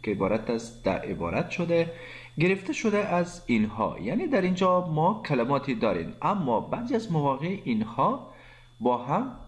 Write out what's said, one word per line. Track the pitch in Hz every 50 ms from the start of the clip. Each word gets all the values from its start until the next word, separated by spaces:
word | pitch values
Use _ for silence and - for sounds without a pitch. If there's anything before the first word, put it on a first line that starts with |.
که | - 110
عبارت | 101 101 98 95 104 113 - -
از | 117 113 - - - -
ده | - 98
عبارت | 92 - - - 95 76 82 85 90 120 170 170
شده، | - - 175 165 170 165 165 165 - - - - - - - - - -
گرفته | 156 180 190 190 - -
شده | 302 - - 220 202 202
از | 202 - 175 175 175 175 - - -
اینها. | - 120 110 107 104 101 107 107 87 - -
یعنی | 82 110 160 247 370
در | 311 277 196
اینجا | 180 185 185 180 190 185 180 180 180
ما | 170 156 151 160 185 220 220 - -
کلماتی | 147 123 117 123 143 135 135 143 127
داریم، | 110 117 107 92 87 82 80 - -
اما | - 156 202 202 165 127 117 101
بعضی | 87 - - 214 240 240 277
از | 220 220 -
مواقع | 165 156 143 139 135 135 156 175 202 - -
اینها | - 117 107 107 107 - - 139 190 262 277 - - - - - - - - - - - -
با | 110 123 123 117 123
هم | 131 151 202 262 269 - - -